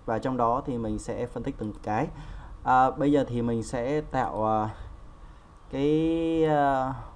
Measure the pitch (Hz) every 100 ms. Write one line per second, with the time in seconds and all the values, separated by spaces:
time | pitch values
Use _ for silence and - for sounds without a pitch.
0 | - 110 131 127 117 127 139 120 113 107
1 | - 101 120 - 127 - 107 101 107 107
2 | 160 - - - - - 131 127 131 127
3 | 143 143 120 120 117 117 110 127 120 151
4 | 151 131 101 92 107 107 107 - - -
5 | - - - - - - - 135 143 156
6 | 160 165 165 165 156 151 143 135 131 127
7 | -